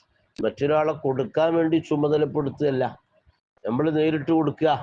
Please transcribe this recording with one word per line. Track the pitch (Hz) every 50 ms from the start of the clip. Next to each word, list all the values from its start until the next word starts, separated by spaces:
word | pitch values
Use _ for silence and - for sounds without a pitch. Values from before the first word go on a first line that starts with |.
| _ _ _ _ _ _ _ - 110
മറ്റൊരാളെ | 110 - - 143 143 151 156 151 156
കൊടുക്കാൻ | 156 151 - 139 131 127 131 104 - 156 160 165 165
വേണ്ടി | 170 165 160 160
ചുമതലപ്പെടുത്തുകയല്ല, | 160 160 - 156 147 147 147 151 147 151 143 123 151 143 135 127 - 151 143 135 127 127 117 - - _ _ _ _ _ _ _ _ _ _ _ _ -
നമ്മൾ | 104 117 131 151 160
നേരിട്ട് | 151 156 156 160 156 156 139 160
കൊടുക്കുക. | 165 160 156 143 - - 156 156 143 120